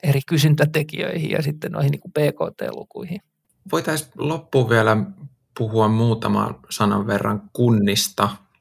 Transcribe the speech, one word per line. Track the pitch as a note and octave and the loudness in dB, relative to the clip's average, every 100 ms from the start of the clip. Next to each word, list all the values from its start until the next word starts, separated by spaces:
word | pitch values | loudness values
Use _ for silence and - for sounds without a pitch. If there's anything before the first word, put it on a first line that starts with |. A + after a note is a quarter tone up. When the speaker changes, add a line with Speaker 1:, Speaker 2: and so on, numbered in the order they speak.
Speaker 1:
eri | D3 C#3 - | 0 0 0
kysyntätekijöihin | D#3+ D#3 D3+ D3+ D#3 D3+ - - - D#3 | 2 4 4 2 0 -4 -6 -6 -4 -4
ja | - | -2
sitten | D3 D3+ - | -4 -6 -8
noihin | - C#3 | -2 -2
niinku | C#3+ - | -2 -4
B | D3+ | -2
K | D3 - - - | 0 0 -6 -6
T-lukuihin. | - - - - - F#3+ - _ _ _ - | -10 -10 -14 -14 -12 -12 -14 _ _ _ -6
Speaker 2:
Voitais | D#3 D#3 D3+ - - | -4 -2 -4 -6 -8
loppuun | C#3+ D#3+ - C3+ A#2+ | -6 -6 -2 0 4
vielä | A#2 A2 G#2+ G2 - - _ _ - | 4 4 2 0 -8 -20 _ _ -6
puhua | A2 A2 A2 | -2 2 4
muutaman | A2 A#2 A2+ G#2 G2+ G#2+ - - | 4 2 2 0 0 -2 -6 -12
sanan | - G#2 G2+ G#2 | -2 0 0 0
verran | G2+ G#2 G#2 - | -2 0 -4 -6
kunnista. | - A#2+ A2 G2+ G2+ - - A2 - _ _ | 0 4 4 4 0 -2 0 -2 -2 _ _